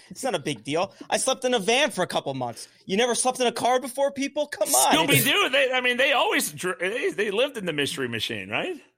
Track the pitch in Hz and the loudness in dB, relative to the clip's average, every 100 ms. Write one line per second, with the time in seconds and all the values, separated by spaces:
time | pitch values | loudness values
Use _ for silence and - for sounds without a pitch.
0 | - - 262 185 143 120 107 151 185 - | -20 -8 -4 -2 -4 -6 -4 -2 -2 -6
1 | - 214 233 262 254 247 180 240 294 - | -4 -2 0 -2 0 0 2 2 2 0
2 | 175 175 151 135 123 117 - _ - 190 | -2 -2 -4 -6 -6 -8 -18 _ -4 0
3 | 247 226 247 254 247 233 233 254 262 - | 2 2 0 2 0 0 2 2 0 -2
4 | 277 277 277 - 294 - 302 - - 269 | -2 0 -4 -4 -4 -2 0 4 4 4
5 | 320 277 220 311 320 262 262 254 247 247 | 4 4 4 4 4 2 2 2 0 2
6 | 277 247 339 349 - 151 185 185 180 233 | 2 4 2 2 -2 -4 -6 -2 -4 -2
7 | 370 160 220 196 277 254 180 151 135 - | -4 -2 -2 0 0 -2 -4 -2 -2 -2
8 | 127 117 - 110 95 120 302 330 - | -4 -2 -4 -6 -4 -4 -4 -8 -14